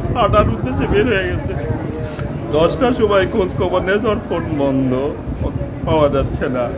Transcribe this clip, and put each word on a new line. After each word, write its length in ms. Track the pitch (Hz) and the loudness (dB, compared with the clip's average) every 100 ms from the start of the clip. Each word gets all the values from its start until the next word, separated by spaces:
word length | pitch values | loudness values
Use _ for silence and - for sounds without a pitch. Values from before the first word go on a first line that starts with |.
| - | -2
হাঁটার 340 | - 208 214 214 | 0 2 4 4
উদ্দেশ্যে 380 | 214 240 254 - | 2 -2 -2 0
বের 200 | 190 247 | 2 2
হয়ে 200 | 196 185 | 2 0
গেছে। 280 | 170 - 190 - - - - - - - - - | -2 -4 -4 -4 -4 -4 -6 -8 -6 -6 -6 -2
দশটার 400 | 147 165 151 254 254 | 2 2 2 0 2
সময় 280 | 220 202 185 | 2 4 2
খোঁজ 360 | 226 185 - | 2 0 0
খবর 180 | 190 180 | 0 0
নেয়, 180 | 175 208 | 2 0
তোর 180 | 220 202 - | 2 -2 -2
ফোন 260 | 175 165 151 | -4 -2 0
বন্ধ, 520 | 139 135 131 127 143 - - - - - - - - | 0 2 2 0 -2 -4 -6 -4 -4 -4 -6 -6 0
পাওয়া 220 | 160 147 | 2 4
যাচ্ছে 400 | 139 131 - 160 | 2 0 -2 -2
না। 200 | 127 120 | -2 -2